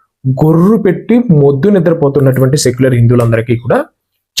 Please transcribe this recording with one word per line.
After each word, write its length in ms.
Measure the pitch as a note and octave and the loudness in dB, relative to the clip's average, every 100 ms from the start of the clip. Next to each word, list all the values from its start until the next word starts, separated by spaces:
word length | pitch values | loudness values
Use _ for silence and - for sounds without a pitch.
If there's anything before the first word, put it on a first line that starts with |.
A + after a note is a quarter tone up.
| _ _ C3 | _ _ -6
గొర్రు 480 | C3 D#3 D#3+ F3+ A3 | -2 0 2 2 2
పెట్టి 420 | G3+ E3+ - A#3 | 0 -4 -2 0
మొద్దు 500 | B3 D3+ C#3 C#3 G3 | 2 2 2 2 0
నిద్రపోతున్నటువంటి 880 | G3+ E3+ E3 C#3+ C#3+ C3+ B2+ C3 C#3+ | 0 0 0 0 0 0 0 0 0
సెక్యులర్ 380 | C3 B2 C3+ | -2 -2 0
హిందువులందరికీ 640 | B2 A#2 A#2+ A#2 A2+ A2+ A#2 | 2 2 2 0 -2 -2 -4
కూడా 280 | A#2 B4+ E4 _ _ _ _ - | -2 -4 -4 _ _ _ _ -4